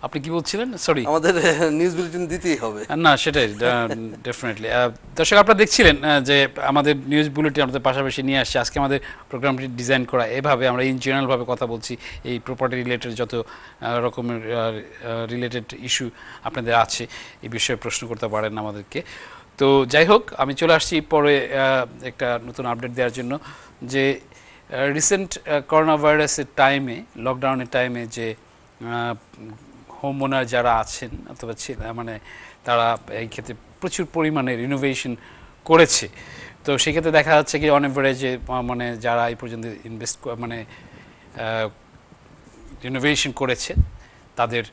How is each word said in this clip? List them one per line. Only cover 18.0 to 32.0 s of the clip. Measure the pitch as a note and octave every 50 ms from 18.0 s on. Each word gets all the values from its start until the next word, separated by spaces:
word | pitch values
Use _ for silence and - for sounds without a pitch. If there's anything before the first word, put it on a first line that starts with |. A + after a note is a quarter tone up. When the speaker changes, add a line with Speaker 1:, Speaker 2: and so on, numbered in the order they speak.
| -
Speaker 1:
করতে | A2+ A#2 G#2 - A2
পারেন | G#2 G#2+ G#2+ G#2+ G#2 A2
আমাদেরকে। | G#2+ G#2+ G2+ G#2 G2 _ - C#3 F3 - - - - - - - - - _ -
তো | C#3 C#3 C#3 C#3 C3+
যাই | B2 C#3 D3 E3
হোক, | F3 G#3+ A#3+ A#3 - - -
আমি | C3+ C3+ C#3
চলে | C3 E3 E3 E3
আসছি | D#3 - - F3+ D#3
পরে, | D3+ - E3 D3+ C#3+ D3 D3 C#3 B2+ B2 C3+
আহ, | C3+ C3+ C3+ C3+ C3 B2 A#2 B2 A#2+ B2+
একটা | B2+ A#2+ - C#3 B2 A#2+ A#2+ A#2
নতুন | B2 A#2+ - C3
update | A#2+ A#2 A#2 B2 B2
দেওয়ার | A#2+ B2+ B2+ A#2+
জন্য | A2 B2+ B2 A#2+ C3+ D#3 - - - - - - - -
যে, | - A#2+ B2+ C3+ C3+ C#3 C3+ -
আহ, | - - - - - - - - - _ - B2+ C3+ C#3+
রিসেন্ট, | C#3 D#3 D#3 - G3+ F#3+ G3 F3+ - - - D#3
আহ, | D3+ D3
করোনা | C3+ - D#3+ D#3 D#3 D#3+ D#3
ভাইরাসের | D3+ D3 D3+ D3+ D3+ D3+ C#3+ - - C#3 C3 -
টাইমে, | - C3+ C3+ C#3 C#3 C#3 B2+ A#2 - G#2+ _ _
লকডাউনের | - A2+ B2+ C3 B2+ C3+ C3 C3+ B2+ B2+ B2
টাইমে | - C3 B2+ B2+ B2 A#2+ A#2
যে, | A2+ A2+ A#2+ A2+ A2+ G#2+ - _ _ _ _ - _ _ _
আহ, | A#2 A#2 A#2+ A#2+ A#2+ A#2+ A#2+ A2+ _ _ - - A2 A2 A2 A2 - - - - - - - -
হোম | - C#3 C#3 C#3
ওনার | C3+ C3+ C3+ C3 B2+
যারা | A#2 B2 B2 A#2+ A#2+ A#2 A2+
আছেন | A2 - - - - A#2 C3+ C3 - -
অথবা | - - - A#2
ছিল, | A2 - - - C3 G2+ G#2+ A2+
মানে | A#2 A#2